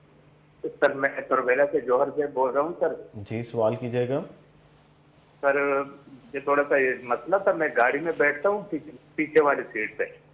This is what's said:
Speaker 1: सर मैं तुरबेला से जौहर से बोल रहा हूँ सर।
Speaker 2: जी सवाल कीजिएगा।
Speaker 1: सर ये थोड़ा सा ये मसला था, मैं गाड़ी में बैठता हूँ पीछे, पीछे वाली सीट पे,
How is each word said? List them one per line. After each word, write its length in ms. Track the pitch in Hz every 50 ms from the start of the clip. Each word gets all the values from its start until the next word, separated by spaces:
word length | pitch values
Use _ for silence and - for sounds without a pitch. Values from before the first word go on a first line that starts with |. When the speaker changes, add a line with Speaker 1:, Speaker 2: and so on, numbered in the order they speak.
| _ _ _ _ _ - _ _ _ _ _ _ -
Speaker 1:
सर 300 | - - - - 143 139
मैं 140 | 135 139 135 - - 117 -
तुरबेला 360 | 135 127 127 123 127 131 143
से 140 | 143 156 151 123
जौहर 280 | 123 123 127 143 139
से 160 | 135 147 147 143 135
बोल 180 | 127 131 131
रहा 140 | 120 139 147
हूँ 100 | 165 175
सर। 220 | - 175 156 131 - - - - 110
Speaker 2:
जी 220 | 101 - 113 113 117
सवाल 320 | - - 117 113 110 117
कीजिएगा। 440 | 120 123 120 117 123 123 120 135 147 185 - - - - - _ _ _ - - _ _ _ _ _ _ _ _ - _ _ _ _ -
Speaker 1:
सर 140 | 139 139 143 139 143 139 139 139 139 - - - - - - - - -
ये 60 | 139 135
थोड़ा 200 | 143 143 143 143
सा 140 | 143 151 139
ये 220 | 131 127 127 120 127
मसला 320 | 123 120 - - - 185 202
था, 140 | 196 208 185
मैं 160 | 165 156 147 -
गाड़ी 280 | 120 117 127 131 143
में 120 | 160 170 156 -
बैठता 300 | 147 147 147 147 - 196
हूँ 180 | 208 208 185 -
पीछे, 220 | - 147 - - - - - - -
पीछे 240 | - 156 147 151 156 156
वाली 200 | 143 139 131 117
सीट 320 | - - 110 107 101 - -
पे, 60 | 92 - - - - -